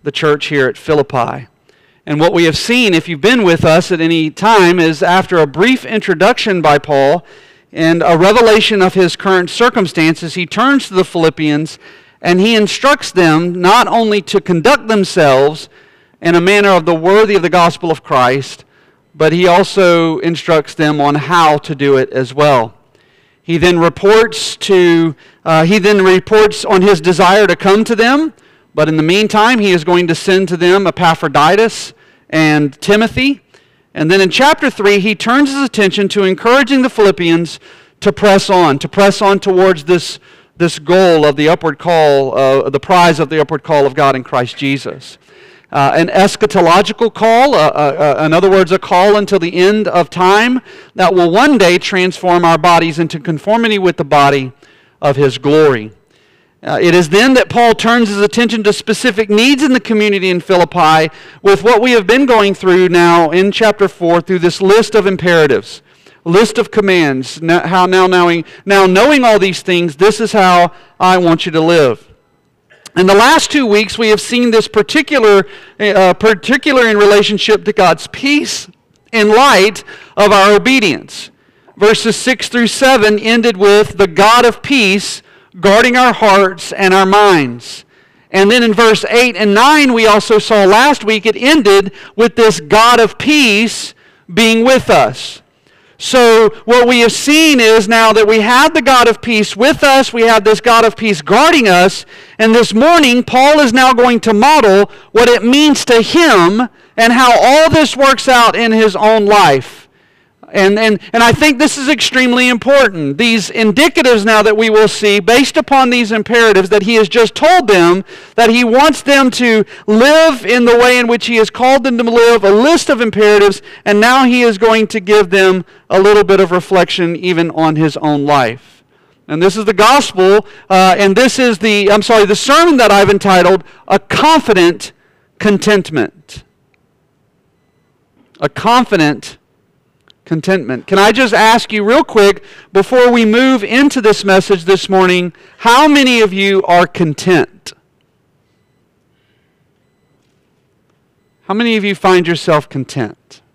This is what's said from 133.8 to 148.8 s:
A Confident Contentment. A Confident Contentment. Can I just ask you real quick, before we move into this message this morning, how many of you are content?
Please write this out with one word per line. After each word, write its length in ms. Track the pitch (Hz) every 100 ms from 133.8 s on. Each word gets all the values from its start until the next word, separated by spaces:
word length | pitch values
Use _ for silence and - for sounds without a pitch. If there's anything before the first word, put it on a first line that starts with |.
| -
A 100 | 196
Confident 920 | _ - 302 320 - 190 175 160 - _ _ _ _ _
Contentment. 1040 | 214 202 208 208 - 151 107 _ _ - _ _ _ _ _ _ _ _ _ _ _ _ _ _ _ _ _ _ _ _
A 100 | 147
Confident 880 | - 214 247 240 190 151 131 - - _ _ _ _ _ _ _ _ -
Contentment. 640 | 160 165 190 120 127 -
Can 100 | 196
I 140 | 208
just 220 | 220 247
ask 400 | 196 220 233 -
you 100 | 214
real 200 | 208 269
quick, 420 | - 220 202 202 - - _
before 400 | 196 196 254 247
we 140 | 240 220
move 360 | 226 262 254
into 380 | 208 233 285 262
this 240 | 214 202
message 400 | 196 190 - 190
this 240 | 165 190 -
morning, 460 | 190 185 180 175 _ _ _
how 280 | 233 247 302
many 360 | 285 262 240
of 100 | 214
you 320 | 190 196 196
are 240 | - 175 180
content? 840 | - 165 143 - 170 - _ - _ _ _ _ _ _ _ _ _ _ _